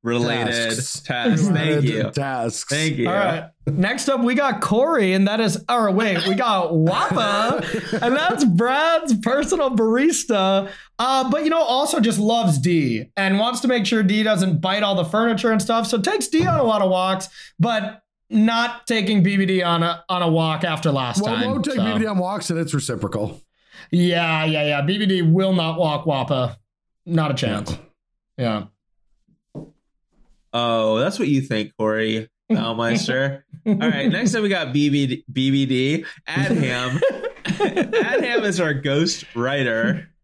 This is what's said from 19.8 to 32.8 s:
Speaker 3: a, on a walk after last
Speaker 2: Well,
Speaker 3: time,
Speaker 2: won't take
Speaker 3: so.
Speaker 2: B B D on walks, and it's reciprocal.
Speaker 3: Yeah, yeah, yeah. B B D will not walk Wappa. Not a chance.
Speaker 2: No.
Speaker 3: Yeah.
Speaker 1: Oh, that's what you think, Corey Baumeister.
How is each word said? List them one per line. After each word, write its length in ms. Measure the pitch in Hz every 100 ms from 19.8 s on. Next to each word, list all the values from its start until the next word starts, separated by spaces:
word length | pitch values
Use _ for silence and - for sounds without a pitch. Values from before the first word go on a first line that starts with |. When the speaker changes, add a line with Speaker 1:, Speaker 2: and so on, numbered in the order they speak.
Speaker 3:
a, 220 | 170 170 -
on 100 | 180
a 80 | 170
walk 360 | 160 160 156
after 280 | 175 156 160
last 300 | 139 127 151
Speaker 2:
Well, 120 | 202
Speaker 3:
time, 120 | 156 -
Speaker 2:
won't 140 | 247
take 120 | 285 254
Speaker 3:
so. 60 |
Speaker 2:
B 100 | 202
B 60 | 214
D 60 | 220
on 120 | 196
walks, 320 | 180 202 -
and 80 | 165
it's 160 | 156
reciprocal. 680 | 147 135 120 107 110 104 - - _ _ - -
Speaker 3:
Yeah, 540 | 175 175 170 165 160
yeah, 200 | 160 156 147
yeah. 160 | 143
B 160 | 143 196
B 80 | 208
D 160 | 190
will 320 | 165 170 190
not 240 | 185 160 165
walk 260 | 170 147
Wappa. 520 | 160 139 127 139 123 - _ _ _ _ -
Not 240 | 165 151
a 40 |
chance. 360 | 131 - 107 101
Speaker 2:
No. 80 | 90 - _ _ _ _ -
Speaker 3:
Yeah. 280 | 120 107 104 _ _ _ _ _ _ _ _ - - _ _ _ _ _ _ _ _
Speaker 1:
Oh, 440 | 120 120 113 110 110
that's 200 | 151 202
what 100 | 165
you 120 | 135
think, 340 | 135 110 104 _
Corey 540 | 110 110 110 110 113 _ _
Baumeister. 920 | 214 117 113